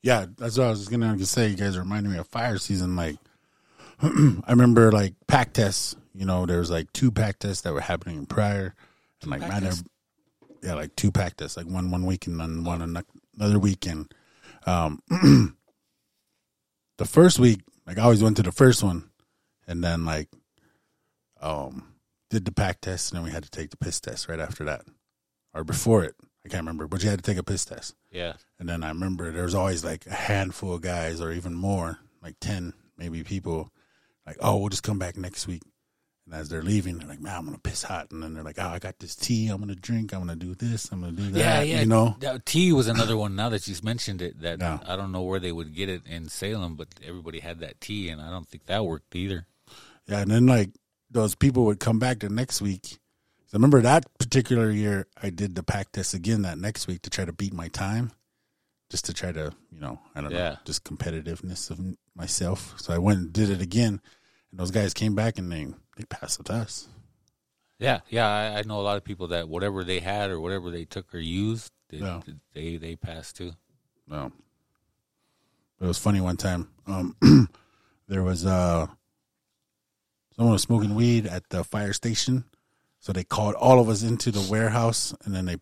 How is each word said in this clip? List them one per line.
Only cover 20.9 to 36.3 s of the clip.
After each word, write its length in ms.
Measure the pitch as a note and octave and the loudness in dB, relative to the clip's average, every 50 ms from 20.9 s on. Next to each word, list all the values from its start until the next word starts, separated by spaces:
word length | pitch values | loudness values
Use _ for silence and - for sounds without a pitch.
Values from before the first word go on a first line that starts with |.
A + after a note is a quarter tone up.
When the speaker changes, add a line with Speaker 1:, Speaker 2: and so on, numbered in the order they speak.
| _ _ _ _ _ _ _ _ _ _ | _ _ _ _ _ _ _ _ _ _
Speaker 1:
um, 520 | - D#2 D#2 D2 C#2 C2 C2 C2 B1 - _ _ _ _ _ _ _ _ | -6 -6 -6 -4 -6 -8 -10 -14 -16 -18 _ _ _ _ _ _ _ _
did 160 | - A2+ F#2 | -4 -2 -2
the 60 | F#2+ | -2
pack 300 | F#2 - G#2 F#2 F2 _ | -2 0 0 0 -2 _
test, 300 | - F#2+ F#2 F2 - - | -6 -6 -6 -4 -6 -6
and 60 | - F2 | -6 -6
then 80 | E2+ | -8
we 60 | D#2+ | -6
had 120 | D2+ E2+ D#2+ | -8 -10 -12
to 60 | - | -12
take 200 | - - D#2+ D2 | -12 -12 -12 -12
the 80 | - - | -10 -10
piss 220 | - - D#2+ - | -8 -6 -6 -6
test 280 | - - - - - - | -8 -8 -10 -10 -8 -8
right 120 | E2 D#2+ | -6 -8
after 240 | D#2 - - - D#2 | -6 -8 -8 -8 -6
that, 160 | D2 D2 B1 - - _ _ _ _ _ _ _ _ _ _ _ _ _ | -6 -6 -8 -10 -18 _ _ _ _ _ _ _ _ _ _ _ _ _
or 100 | D#2+ E2 | -10 -6
before 400 | D#2 - - - A#2 A2+ G#2+ E2+ | -4 -4 -2 2 4 4 4 4
it. 120 | C#2+ - _ - _ _ _ _ | 2 -6 _ -20 _ _ _ _
I 40 | - | -8
can't 120 | - F#2 D#2+ | -8 -6 -6
remember, 240 | E2 E2+ D#2 D#2 D2+ | -6 -6 -8 -6 -6
but 160 | F2 F#2+ F2+ | -6 -2 0
you 60 | G#2+ | 0
had 100 | G2+ F#2 | -2 0
to 40 | - - | -2 -2
take 80 | G#2 F#2 | -2 -2
a 60 | F2 | -2
piss 220 | - G2+ F#2 - | -4 -4 -4 -4
test. 300 | - - - - - - _ _ _ | -8 -10 -14 -14 -16 -18 _ _ _
Speaker 2:
Yeah. 220 | - F2+ F2 E2+ D#2+ - _ _ _ _ | -10 -8 -8 -8 -10 -12 _ _ _ _
Speaker 1:
And 80 | F2 E2+ | -10 -8
then 140 | E2+ E2+ D#2+ | -8 -6 -6
I 60 | D#2 | -8
remember 420 | D#2 E2 F#2 F#2+ F#2 E2+ F2 E2+ | -6 -6 -4 -4 -4 -4 -6 -8
there 120 | D#2+ E2+ F2+ | -6 -4 -4
was 120 | F2 F2 | -2 0
always, 280 | F#2+ F#2 G2 F#2 E2 E2 | 0 0 0 -2 -2 -4
like, 220 | E2 E2 E2+ - - | -6 -8 -8 -10 -10
a 60 | - | -10
handful 600 | - - - G#2 G2 G2 F#2 F2+ - - F#2+ F2 | -8 -4 -2 0 0 -2 -2 -6 -8 -8 -8 -8
of 80 | E2+ | -6
guys, 400 | D#2+ F2+ F2 F2 E2 D#2+ E2 E2 | -6 -6 -6 -4 -4 -6 -6 -6
or 100 | E2+ E2 | -8 -8
even 220 | E2 F2 F2 F2 E2+ | -8 -8 -8 -8 -8
more, 460 | E2+ F2+ G2 G2 F#2 E2+ E2 D#2+ - _ _ _ _ | -4 -2 -2 0 0 -2 -4 -8 -10 _ _ _ _
like, 140 | - E2+ D#2 _ | -20 -20 -18 _
ten 340 | - - G#2 F#2 F2 E2+ - _ _ _ _ - | -6 -6 -6 -6 -6 -10 -12 _ _ _ _ -12
maybe 260 | F2 E2+ D#2+ E2 D#2 | -10 -8 -8 -8 -8
people, 480 | - G2 F#2+ F2 F2 E2 D#2+ D#2 - _ _ _ _ _ _ _ _ _ _ _ | -6 -8 -8 -4 -4 -6 -6 -6 -10 _ _ _ _ _ _ _ _ _ _ _
like, 120 | D2+ D#2 - | -20 -14 -2
"Oh, 180 | - - G#2 G2+ | 0 0 0 2
we'll 120 | G2 G#2 | 0 -2
just 140 | F#2+ - - | -4 -4 -4
come 140 | - G#2+ G2 | -4 -4 -4
back 180 | F#2 F2 F2 G2 | -4 -8 -8 -10
next 280 | F#2 F2+ F2+ - - - | -12 -12 -10 -10 -10 -8
week." 140 | F2 E2+ - _ _ _ _ _ _ _ _ _ _ _ _ | -10 -12 -12 _ _ _ _ _ _ _ _ _ _ _ _
And 80 | - | -16